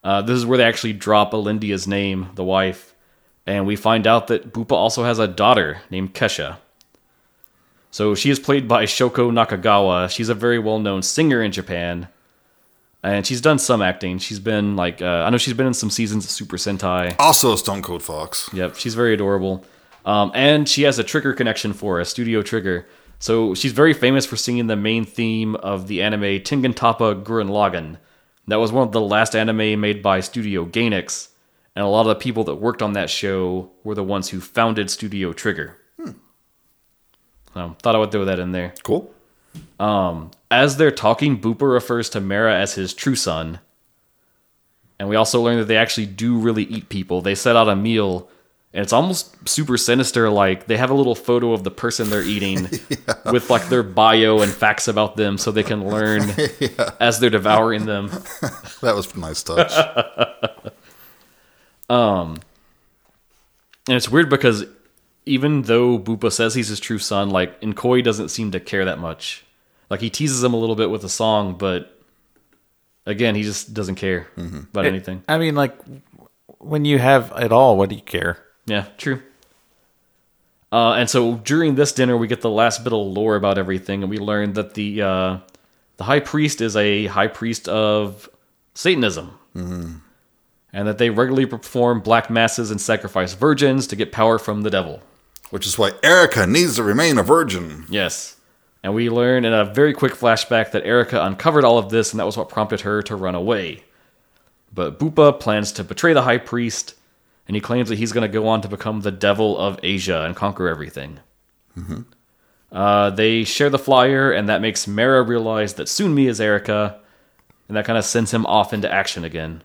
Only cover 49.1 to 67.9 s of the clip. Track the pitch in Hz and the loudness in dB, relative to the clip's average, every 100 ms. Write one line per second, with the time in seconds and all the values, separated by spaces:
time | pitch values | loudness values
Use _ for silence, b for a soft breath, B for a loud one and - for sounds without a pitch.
49.1 | 180 - _ - - 147 120 - 123 131 | -4 -8 _ -6 -4 0 0 2 2 2
50.1 | 120 110 104 95 95 - 110 127 139 127 | 2 2 4 2 0 -2 0 2 2 2
51.1 | 113 - 120 120 113 98 - 120 113 107 | 0 0 0 2 0 -4 -6 -6 -4 -2
52.1 | 104 95 104 98 95 92 - - 135 - | -2 0 -2 -2 -2 -4 -8 -8 -8 -6
53.1 | - - 123 - 117 - 123 104 92 110 | -6 0 0 2 0 2 -2 0 4 6
54.1 | 113 110 107 104 101 107 107 - 104 104 | 6 6 4 2 2 0 2 -2 0 -2
55.1 | 107 104 98 - 107 101 107 98 107 107 | 0 -2 0 -2 -2 -2 -4 -2 -2 0
56.1 | 107 104 101 151 - 131 - 113 - 120 | 0 0 -2 -4 -2 -6 -2 -6 2 0
57.1 | 110 123 107 98 107 113 107 110 101 101 | 4 2 2 4 4 4 -2 -4 -4 -6
58.1 | 185 - - 143 - - - 123 104 92 | -10 -14 -10 -10 -10 -20 -4 -2 -2 -4
59.1 | - 80 76 - 92 135 156 156 - - | -10 -10 -8 -4 0 0 0 0 -2 -6
60.1 | - - - 113 - - _ b b b | -2 -4 -2 -8 -8 -20 _ b b b
61.1 | b b b b b b b - 123 113 | b b b b b b b -2 2 2
62.1 | 98 82 80 - _ _ _ _ _ _ | 0 -4 -10 -16 _ _ _ _ _ _
63.1 | _ _ _ _ _ _ _ - 123 - | _ _ _ _ _ _ _ 0 0 4
64.1 | 139 160 139 127 107 - _ _ _ _ | 2 4 4 4 2 -6 _ _ _ _
65.1 | _ - 135 147 147 117 117 123 120 98 | _ -2 0 2 0 2 2 4 2 -2
66.1 | 110 113 - 113 123 107 104 - 110 - | -2 -2 0 0 0 -4 -6 -6 -6 -2
67.1 | 101 101 95 110 - 107 104 123 | -2 0 0 -2 -4 -8 -2 2